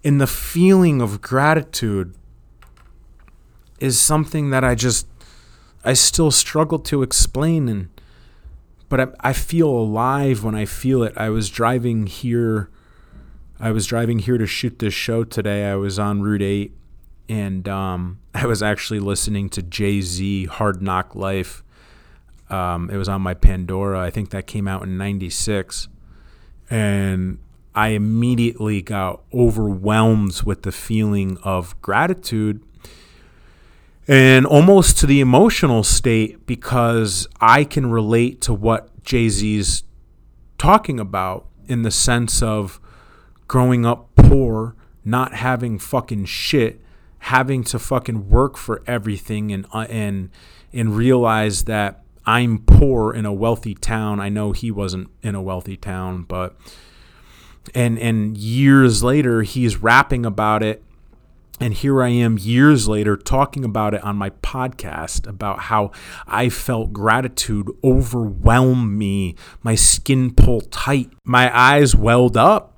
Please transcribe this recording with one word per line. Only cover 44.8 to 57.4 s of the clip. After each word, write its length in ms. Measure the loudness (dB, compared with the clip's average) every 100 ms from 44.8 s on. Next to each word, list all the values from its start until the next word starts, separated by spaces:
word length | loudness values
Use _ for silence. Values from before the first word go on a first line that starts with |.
| _ _
not 300 | -4 -2 -4
having 440 | -4 -4 -2 -4 -6
fucking 460 | -4 -6 -4 -8
shit, 560 | -8 -8 -2 0 0 -4 -20 -20 -20 -16 0
having 360 | 0 0 -4
to 160 | -4 -8
fucking 500 | -4 -4 -4 -8 2
work 280 | 2 2 -4
for 260 | -10 -8 -6
everything, 640 | -6 -6 -8 -8 -8 -6
and, 120 | -8 -8
uh, 140 | -10 -8
and, 420 | -6 -6 -6 -10 -16 -20 -20 -12
and 240 | -4 -2 2
realize 680 | 2 4 2 0 -2 -4
that 380 | -4 -4 -4 -8 _ _ 0
I'm 320 | 2 2 2
poor 560 | 8 8 8 2 -2
in 100 | -4
a 80 | -6
wealthy 420 | -2 -2 -2 -6
town. 440 | -6 -4 -2 -4 -4
I 100 | -4
know 220 | -4 -4
he 220 | -4 -4
wasn't 360 | -6 -6 -6 -12 _
in 140 | -8 -6
a 40 |
wealthy 360 | -6 -8 -10 -12
town, 480 | -10 -8 -8 -10
but, 320 | -8 -8 -8 -12 -20 -20 -20 -20 -20 -20 -20 -20